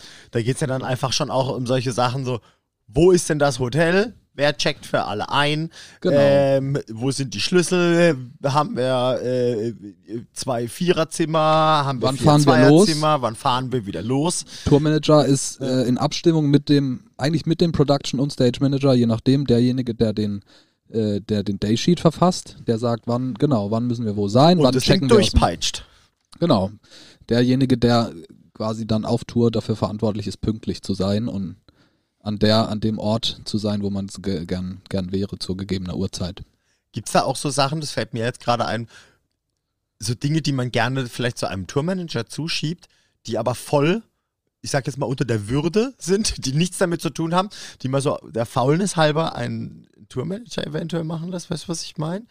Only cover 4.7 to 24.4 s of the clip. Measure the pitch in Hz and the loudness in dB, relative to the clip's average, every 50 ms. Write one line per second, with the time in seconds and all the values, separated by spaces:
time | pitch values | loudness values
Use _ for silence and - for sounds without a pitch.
4.7 | 143 - - - - 127 71 - 104 104 95 - - 139 147 147 151 151 160 165 | -4 -4 -8 -4 -2 -2 -2 -2 -4 -6 -4 -2 0 0 0 2 0 -2 -4 -6
5.7 | - - - - - _ - - 139 143 143 143 139 139 139 135 135 135 135 135 | -8 -16 -20 -20 -18 _ -2 2 4 6 6 6 6 4 4 4 2 0 0 0
6.7 | 139 131 - - 113 110 123 139 131 - 139 120 104 98 - - 180 180 165 - | -4 -4 -6 -8 -10 -4 -4 -4 -2 -2 -4 -6 -4 -4 -2 2 2 2 2 4
7.7 | 185 180 175 170 170 170 170 170 147 131 127 120 - - - 139 135 151 147 - | 0 2 2 2 4 6 6 4 4 2 -6 -14 -16 -6 -4 0 0 0 0 0
8.7 | - 117 127 131 131 123 123 127 123 - 101 123 127 123 123 123 120 104 110 117 | -2 -2 0 0 0 0 0 0 0 -2 -2 -2 -2 0 0 0 0 -2 -4 -6
9.7 | 104 - 101 101 87 92 87 80 107 120 104 _ - - - 135 123 117 120 117 | -8 -10 -16 -18 -20 _ _ -12 -12 -12 -12 _ -14 -10 -6 -4 -4 -4 -4 -6
10.7 | - - 175 175 175 156 160 - - - 165 151 160 160 156 156 156 160 156 156 | -6 -4 0 0 2 2 0 -4 -2 -4 -4 0 0 2 4 4 4 4 4 4
11.7 | 156 156 139 139 135 120 110 131 135 123 120 156 147 147 143 135 123 127 135 139 | 4 2 2 0 -2 0 0 -2 -2 4 4 6 6 6 6 6 6 6 8 8
12.7 | 151 165 202 160 156 151 151 156 151 139 127 110 117 - - 139 123 127 131 123 | 8 8 6 6 2 0 2 2 2 2 0 -4 -4 -2 -2 0 0 0 -2 -2
13.7 | 127 127 95 98 85 82 98 117 131 139 156 175 - - - - - - - - | -4 -4 -4 -6 -8 -8 -4 -2 -2 0 0 0 -2 -4 -8 -10 -16 -6 2 4
14.7 | 147 139 156 151 156 151 147 - 156 151 131 135 139 135 - - - - 135 131 | 4 4 4 2 0 0 4 4 4 4 6 4 0 0 0 -6 -8 -8 -4 -2
15.7 | 127 131 120 123 123 - - 156 - - - 175 165 156 151 139 143 143 - - | 0 0 0 0 0 0 0 -2 -4 0 0 2 2 4 2 4 4 4 4 4
16.7 | 143 139 139 131 123 - - _ _ - 131 147 165 147 - 160 160 - 180 170 | 2 2 2 0 -4 -6 -10 _ _ -4 -2 0 0 0 0 0 0 2 2 0
17.7 | 139 - 143 139 139 139 - - - 120 143 147 - - 131 120 120 - 139 135 | 4 2 4 4 4 0 0 -4 -2 -2 -2 -2 0 2 2 2 2 2 0 0
18.7 | 143 131 135 135 127 123 117 117 110 110 - 131 131 143 143 120 120 117 123 127 | 0 2 2 4 4 4 4 2 2 0 2 2 2 2 4 2 4 4 4 2
19.7 | 123 131 123 120 113 - 117 107 101 107 104 101 101 101 _ _ _ _ _ _ | 2 0 -4 -4 -2 0 0 0 0 -2 -2 -2 -4 -6 _ _ _ _ _ _
20.7 | _ _ _ _ - 113 107 104 101 98 - - 107 101 98 107 98 - 101 104 | _ _ _ _ -4 -2 0 0 -2 -4 -2 -2 -2 -2 0 -2 -2 -2 0 0
21.7 | 120 - - 175 175 - - 165 - - 170 180 180 - - - - - - - | 0 2 2 2 2 4 2 0 2 4 2 2 2 -2 -8 -14 -18 -10 -4 -4
22.7 | 113 110 120 117 117 - - 120 117 123 127 127 113 - 147 147 131 107 101 101 | -2 -2 0 -2 -2 -4 -2 -2 -2 -2 -2 -4 -2 -2 0 2 2 0 0 0
23.7 | 110 113 120 123 117 120 117 107 101 104 101 101 104 127 | -2 -2 -2 -2 -2 -2 -4 -4 -2 -2 -2 2 4 6